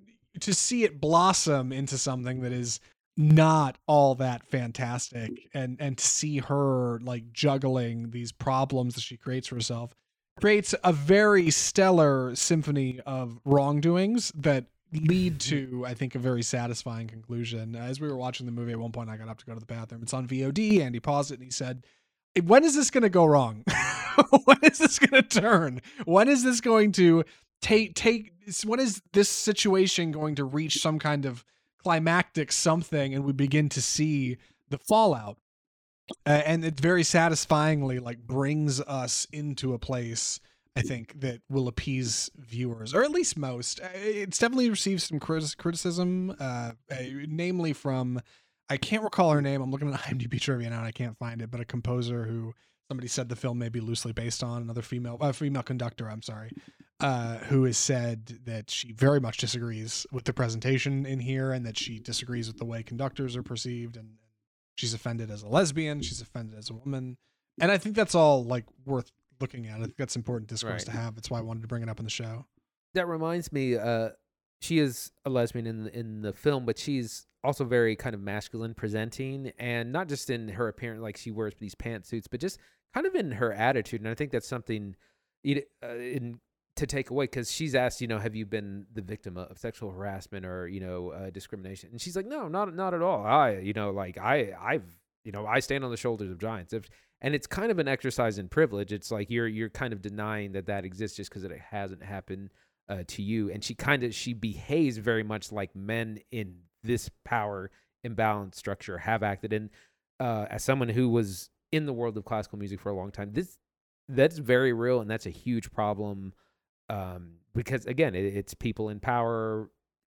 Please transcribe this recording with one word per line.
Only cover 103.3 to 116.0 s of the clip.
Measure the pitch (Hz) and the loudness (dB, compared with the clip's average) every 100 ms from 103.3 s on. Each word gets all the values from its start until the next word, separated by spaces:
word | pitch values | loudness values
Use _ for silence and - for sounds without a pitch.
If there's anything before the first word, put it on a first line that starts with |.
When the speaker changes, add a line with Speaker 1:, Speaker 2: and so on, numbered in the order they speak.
| 110 101 | -2 -2
Speaker 2:
And | 101 | -4
she | - | -10
kinda, | 117 - 143 123 | -6 -2 0 -2
she | 107 131 | -6 -8
behaves | 117 110 101 - 147 151 110 | -6 -6 -8 -2 0 0 0
very | 107 113 | 0 0
much | 107 107 - | 0 -6 -8
like | 107 98 | -8 -8
men | 98 98 113 113 107 - | -8 -6 -6 -6 -10 -12
in | 120 101 87 87 _ | -10 -10 -12 _ _
this | 110 120 - - | -4 -4 -4 -14
power | - 120 104 98 95 _ _ _ | -4 -2 -2 -6 -10 _ _ _
imbalance | 120 107 110 104 98 - | -10 0 0 0 -4 -10
structure | - 98 - 90 | -8 -8 -8 -8
have | 110 113 | -2 0
acted. | 104 98 107 | 0 -4 -4
And, | 107 107 _ _ _ _ - | -4 -6 _ _ _ _ -6
uh, | 127 110 104 | -4 -2 -4
as | 107 | -6
someone | - 135 117 | 0 0 2
who | 113 127 | 2 2
was | 117 104 95 - _ - | 2 0 -4 -14 _ -4
in | 156 151 | -2 -2
the | |
world | 120 117 107 | -4 -4 -6
of | |
classical | 98 110 101 104 | -6 -6 -6 -8
music | 101 98 | -8 -8
for | 101 | -6
a | |
long | 98 98 | -6 -6
time, | 101 101 | -10 -8
this, | 107 185 - _ _ _ _ - | -6 -6 -10 _ _ _ _ -6
that's | 131 147 165 | 4 4 4
very | 120 127 131 | 2 4 4
real, | 117 120 127 | 2 2 0
and | 107 | 0
that's | 110 - | -6 -6
a | |
huge | - - 117 - | -10 -4 -4 -4
problem, | - 107 101 | -2 -2 -2